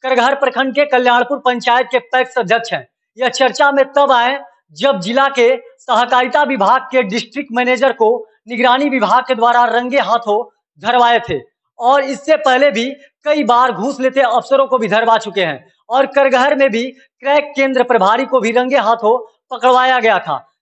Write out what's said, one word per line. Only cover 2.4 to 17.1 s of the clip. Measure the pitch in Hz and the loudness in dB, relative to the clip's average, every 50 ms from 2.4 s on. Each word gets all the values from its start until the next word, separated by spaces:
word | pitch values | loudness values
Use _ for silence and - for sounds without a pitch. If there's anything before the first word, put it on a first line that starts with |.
| 220 175 220 233 233 - | -2 0 0 -2 -2 -4
हैं। | 190 147 120 _ _ _ _ _ _ 214 | -8 -8 -8 _ _ _ _ _ _ -4
यह | 254 247 | -4 -4
चर्चा | 240 - 262 262 262 - 294 285 | 0 0 0 0 2 2 0 2
में | 277 277 262 | 2 2 0
तब | 269 269 277 285 269 | 0 2 0 2 4
आए, | 262 240 240 247 269 277 - - _ _ _ _ | 2 2 2 0 -2 -4 -8 -16 _ _ _ _
जब | 156 147 202 277 277 190 | _ -4 -2 -2 0 -2
जिला | 170 196 233 269 277 277 | -4 -4 0 0 0 0
के | 269 254 233 233 262 240 - - _ _ | 0 2 2 2 2 0 -4 -16 _ _
सहकारिता | _ - 247 214 247 240 262 254 254 247 - 302 | _ -2 0 0 0 2 0 0 0 0 0 0
विभाग | 294 240 277 220 196 196 240 262 | 0 0 0 0 2 2 2 0
के | 262 - - 262 | -2 -2 -2 -2
डिस्ट्रिक्ट | 240 190 196 233 - - - 277 277 277 | -2 -2 -4 -6 -8 -8 -12 -12 -12 -6
मैनेजर | 226 247 247 247 254 226 - 185 | -4 -2 0 0 0 0 0 -2
को | 185 - 226 214 240 233 220 _ _ _ _ 220 | 0 2 0 0 0 -2 -6 _ _ _ _ -12
निगरानी | 240 214 254 254 240 262 294 294 | -6 -2 0 2 2 2 0 -2
विभाग | 247 254 208 208 220 247 254 - | 0 -2 0 2 0 0 0 0
के | 247 | -2
द्वारा | 214 226 240 240 240 240 | 0 2 2 2 2 2
रंगे | 233 220 240 247 247 247 277 | 2 0 -2 -4 -2 -2 -2
हाथों | 220 185 220 233 233 214 208 214 240 - _ _ _ _ _ 151 | 0 0 -2 -2 -2 -2 -2 -4 -4 -6 _ _ _ _ _ _
धरवाए | 165 214 240 247 240 240 240 226 - - | -6 -2 0 2 2 2 2 0 0 -4
थे | 170 135 - _ _ _ _ _ _ _ | -8 -8 -8 _ _ _ _ _ _ _
और | 240 240 269 285 269 | 0 2 2 2 0
इससे | 269 277 - - - 311 | -2 -8 -8 -2 0 0
पहले | 302 302 277 254 254 285 285 | 0 2 0 2 4 2 2
भी | 226 226 233 262 269 - - _ _ _ _ | 0 0 -6 -6 -8 -12 -20 _ _ _ _
कई | 302 302 302 285 | -2 -2 -2 2
बार | 214 240 240 254 262 | 2 2 2 2 2
घूस | 214 165 202 269 277 - | 0 -4 -6 -6 -6 -2
लेते | 262 262 254 269 | -4 -2 0 2
अफसरों | 269 240 226 247 - - 269 277 269 | 0 2 0 -2 0 0 0 0 2
को | 269 254 247 | 0 0 -2
भी | 214 202 | 0 0
धरवा | 196 220 233 233 226 220 | 0 0 2 2 2 0
चुके | 220 214 180 196 185 | 0 -4 -4 -4 -4
हैं | 160 147 127 - _ _ _ _ _ | -4 -4 -8 -14 _ _ _ _ _
और | 226 262 277 | 0 0 0
करगहर | 277 - 277 277 269 247 247 254 285 294 | 0 2 0 2 2 2 2 2 2 2
में | 277 277 277 | 2 0 0
भी | 202 226 240 262 | 0 -2 -6 -6
क्रैक | 254 _ _ _ | -10 _ _ _